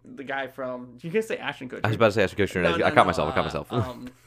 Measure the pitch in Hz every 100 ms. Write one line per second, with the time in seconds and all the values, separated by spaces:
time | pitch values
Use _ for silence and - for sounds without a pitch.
0 | - 127 131 135 131 - 127 123 123 120
1 | 170 196 220 - 127 - 127 107 104 107
2 | 110 104 92 - 95 95 87 82 87 101
3 | 92 87 76 95 80 76 - 127 110 117
4 | 123 -